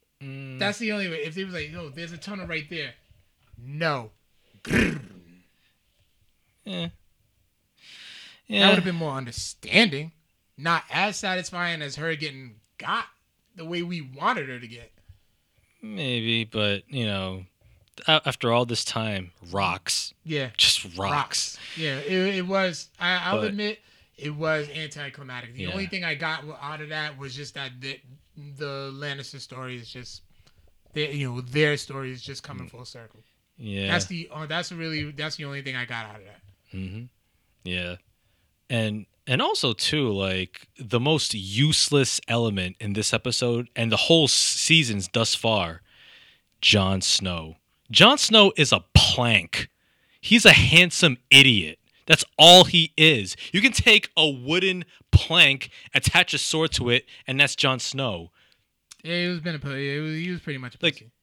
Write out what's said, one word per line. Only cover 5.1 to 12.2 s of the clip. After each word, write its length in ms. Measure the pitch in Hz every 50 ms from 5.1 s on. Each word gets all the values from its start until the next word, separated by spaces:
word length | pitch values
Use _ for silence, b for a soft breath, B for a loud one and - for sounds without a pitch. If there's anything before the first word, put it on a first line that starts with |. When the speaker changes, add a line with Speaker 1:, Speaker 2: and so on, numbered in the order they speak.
| 98 90 85 85 87 90 _ _ _ _ _ _ _ _ _ _ _ _ _ _ _ _ _ _ _ _ _ _ _ _ _
Speaker 1:
Yeah. 240 | 214 185 175 170
Speaker 2:
That 40 | 170 - _ _ _ _ _ _ _ _ _ _ _ _ _ _ _ B B B B B B B B B B B B B B B
Speaker 1:
Yeah. 200 | - 214 202 196 196
Speaker 2:
would 60 | 190
have 80 | 180 175
been 120 | 185 175
more 180 | 165 160 151 135
understanding. 1000 | 135 131 120 - - - - - - - - 104 185 233 202 143 139 151 165 - _ _ _ _ _ _ _ _
Not 260 | - 139 170 170 160 - -
as 280 | 127 151 190 208 196
satisfying 640 | - - 196 185 180 170 - 185 175 175 175 170 160
as 140 | 147 139 131
her 180 | 143 151 165 160
getting 400 | 147